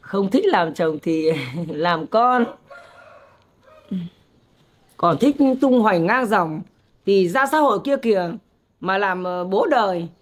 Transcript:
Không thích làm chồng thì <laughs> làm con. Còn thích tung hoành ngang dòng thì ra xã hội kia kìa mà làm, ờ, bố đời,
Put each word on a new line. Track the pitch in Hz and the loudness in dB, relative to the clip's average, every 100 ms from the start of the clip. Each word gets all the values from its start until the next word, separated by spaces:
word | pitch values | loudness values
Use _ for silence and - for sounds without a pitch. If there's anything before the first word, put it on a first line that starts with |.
Không | - 196 196 | -8 -4 0
thích | 254 403 | 0 2
làm | 214 165 | 2 0
chồng | 143 160 156 | -2 -2 -2
thì | 170 160 160 160 127 | -2 0 0 -2 -4
<laughs> | 151 160 | -8 -8
làm | 147 175 160 - | -4 -2 -2 -2
con. | 220 247 247 233 - - - - - - - - _ _ _ _ - - 185 170 - _ _ _ _ _ _ _ - | 0 2 2 -2 -6 -20 -20 -20 -20 -20 -20 -20 _ _ _ _ -20 -12 -10 -10 -16 _ _ _ _ _ _ _ -4
Còn | 170 143 | -2 2
thích | 277 285 269 262 | 2 2 2 2
tung | 269 247 | 2 4
hoành | 214 180 170 | 4 2 2
ngang | 247 226 | 0 0
dòng | 208 165 156 - _ _ _ - | 0 0 -6 -12 _ _ _ 0
thì | 196 180 | 2 2
ra | 254 269 | 0 0
xã | 311 | 2
hội | 277 202 | 2 0
kia | 262 277 | 0 0
kìa | 233 196 175 - - _ _ _ | 2 0 -2 -8 -16 _ _ _
mà | 180 196 | -4 -2
làm, | 196 185 | -2 -2
ờ, | 180 180 | -4 -6
bố | 180 196 349 | -2 -2 2
đời, | 262 202 175 170 - | 2 0 -2 -8 -14